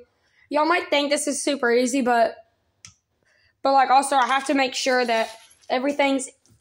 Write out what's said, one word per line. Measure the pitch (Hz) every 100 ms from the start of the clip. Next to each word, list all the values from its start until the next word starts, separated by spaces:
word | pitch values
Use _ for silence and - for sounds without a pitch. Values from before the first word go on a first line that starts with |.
| - _ _ _ _
Y'all | 285 311
might | 359 359
think | 285 285
this | 294 294
is | 277
super | - 269 240
easy, | 240 254 277
but, | 240 233 226 - _ _ _ _ - _ _ _ _ _ _ _
but, | 269
like, | 269 262
also | 262 269 277
I | 233
have | 269 269
to |
make | 277 262
sure | - 269 254
that | 240 226 226 - - _ -
everything's, | 254 277 285 277 269 262 - _ -